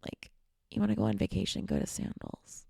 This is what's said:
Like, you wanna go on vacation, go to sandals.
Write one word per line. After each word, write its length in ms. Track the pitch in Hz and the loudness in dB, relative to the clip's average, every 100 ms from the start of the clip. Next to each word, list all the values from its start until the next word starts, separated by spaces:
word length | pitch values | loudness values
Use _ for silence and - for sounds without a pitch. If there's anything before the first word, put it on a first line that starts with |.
Like, 280 | - - - - _ _ _ | -12 -12 -16 -20 _ _ _
you 100 | - | 0
wanna 140 | 104 | 2
go 80 | 214 | 4
on 140 | 110 - | 4 4
vacation, 480 | - - - - | 2 2 0 -2
go 140 | - 71 | 0 0
to 80 | - | 0
sandals. 760 | - - - 50 - - - | -2 -4 -6 -10 -12 -16 -18